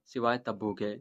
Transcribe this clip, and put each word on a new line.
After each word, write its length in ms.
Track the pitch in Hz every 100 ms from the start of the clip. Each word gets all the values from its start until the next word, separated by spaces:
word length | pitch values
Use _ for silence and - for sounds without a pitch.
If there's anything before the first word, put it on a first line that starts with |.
| -
सिवाय 320 | 131 117 123
तब्बू 360 | 120 104 107
के। 200 | 95 104 104